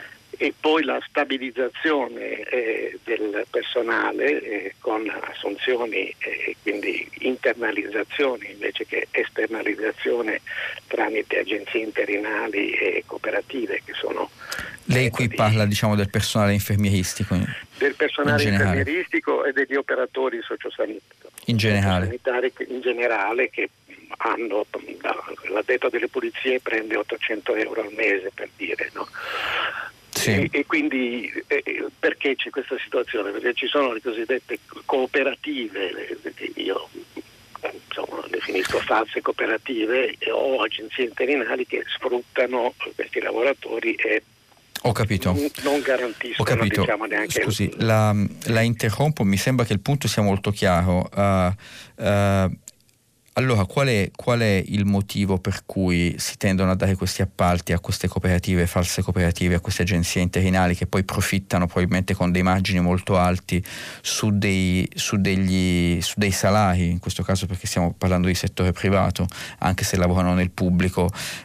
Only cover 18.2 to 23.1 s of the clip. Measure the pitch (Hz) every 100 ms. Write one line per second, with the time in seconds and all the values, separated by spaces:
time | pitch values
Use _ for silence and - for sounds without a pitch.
18.2 | 143 147 143 101 135 90 - 170 170 170
19.2 | 147 135 139 131 131 139 135 127 127 131
20.2 | 131 117 - 113 113 - 107 107 _ _
21.2 | - - - 117 110 101 98 90 92 123
22.2 | 131 123 127 - - 127 127 120 120